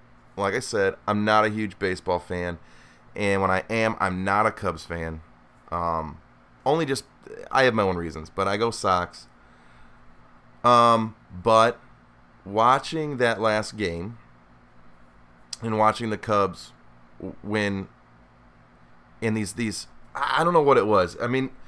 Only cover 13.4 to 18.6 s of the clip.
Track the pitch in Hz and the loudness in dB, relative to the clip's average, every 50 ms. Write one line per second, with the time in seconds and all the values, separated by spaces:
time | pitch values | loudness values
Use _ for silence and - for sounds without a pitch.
13.4 | 110 110 107 107 107 - - 104 101 85 85 85 92 113 117 110 - - - _ | 0 0 0 0 -2 -4 -6 -6 -4 -4 -4 -6 -8 -10 -12 -16 -20 -20 -20 _
14.4 | _ _ - - _ _ _ - - - - - - - _ - - - _ - | _ _ -20 -20 _ _ _ -20 -20 -20 -20 -20 -20 -20 _ -20 -20 -20 _ -20
15.4 | - _ - - 117 113 110 107 107 107 107 - 117 110 107 104 - 113 104 101 | -20 _ -12 -8 -6 -4 0 2 2 2 2 0 -2 -6 -6 -4 -2 0 2 2
16.4 | 98 92 85 - - - - _ - - - - - - - - 92 90 - - | 2 2 -2 -6 -18 -20 -20 _ -20 -20 -20 -20 -20 -20 -18 -14 -14 -14 -14 -12
17.4 | - 104 107 107 104 101 98 98 95 - _ _ _ _ _ - - _ _ _ | -8 -4 -2 0 0 0 -2 -4 -6 -10 _ _ _ _ _ -20 -20 _ _ _
18.4 | _ _ _ _ | _ _ _ _